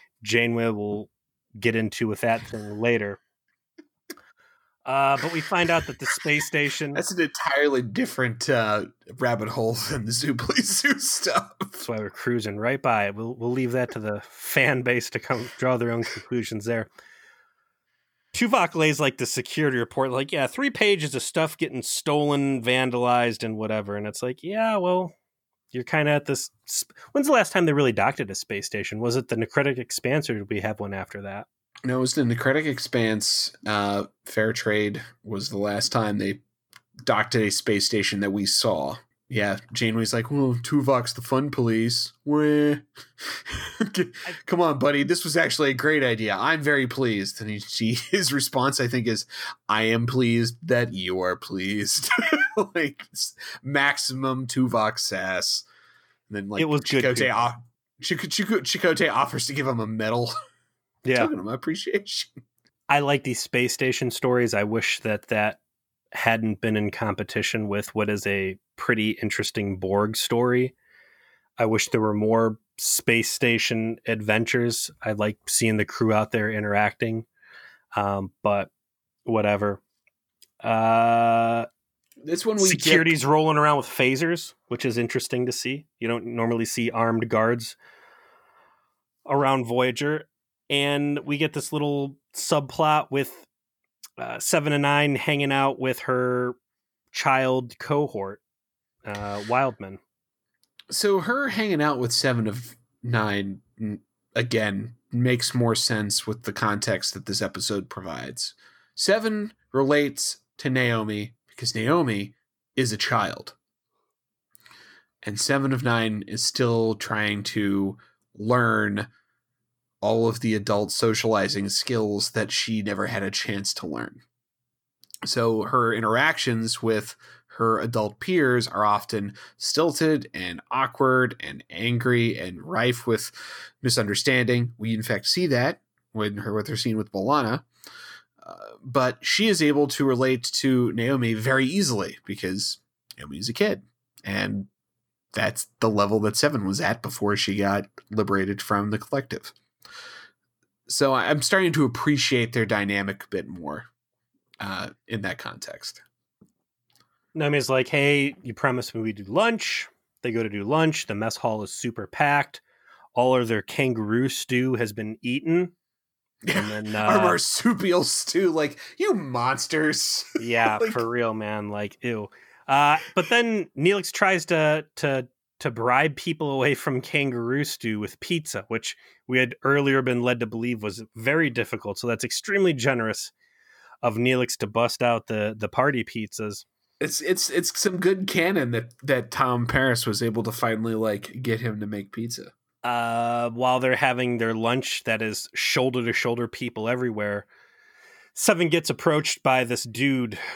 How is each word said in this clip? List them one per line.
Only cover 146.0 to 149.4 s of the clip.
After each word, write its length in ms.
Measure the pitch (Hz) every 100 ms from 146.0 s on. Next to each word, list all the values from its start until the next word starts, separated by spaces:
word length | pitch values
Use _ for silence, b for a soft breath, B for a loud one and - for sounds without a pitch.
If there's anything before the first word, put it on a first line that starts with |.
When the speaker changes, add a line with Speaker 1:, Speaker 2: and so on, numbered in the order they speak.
| 101 107
Speaker 2:
that 160 | 107 101
Seven 280 | 147 143
was 160 | 98 98
at 220 | 160 -
before 340 | - - 104 101
she 200 | - 101
got 300 | 98 101 98 - -
liberated 500 | 107 98 98 95 98
from 280 | - 104 104
the 80 | 107
collective. 540 | - 139 - -